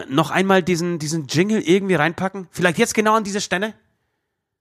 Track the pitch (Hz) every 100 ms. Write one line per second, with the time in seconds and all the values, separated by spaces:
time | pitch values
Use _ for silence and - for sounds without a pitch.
0 | - 139 160 175 190 190 180 165 175 170
1 | 151 165 135 151 202 214 151 196 190 160
2 | 160 170 185 196 170 - 175 175 233 226
3 | 214 220 202 196 - 180 214 - _ _
4 | _ _ _ _ _ _